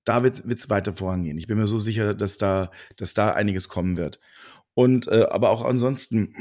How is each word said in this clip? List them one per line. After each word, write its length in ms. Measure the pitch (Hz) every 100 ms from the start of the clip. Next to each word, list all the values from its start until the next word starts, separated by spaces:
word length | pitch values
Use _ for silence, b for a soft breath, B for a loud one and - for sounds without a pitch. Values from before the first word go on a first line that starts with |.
da 180 | - 117
wird, 260 | 123 - 107
wird's 220 | 120 -
weiter 240 | 101 98
vorangehen. 420 | 87 92 92 82 78
Ich 100 | 95
bin 120 | 107
mir 80 | 107
so 120 | 110
sicher, 360 | 107 110 104
dass 240 | 101 101 -
da, 320 | 101 95 90 B B -
dass 160 | 95
da 220 | - 104
einiges 340 | - 104 95 -
kommen 300 | 92 92 85
wird. 200 | 80 - B B B B _
Und, 360 | - 123 127 -
äh, 180 | 110 107
aber 220 | 98 107
auch 120 | 113
ansonsten 720 | 120 127 127 131 - 113 98 -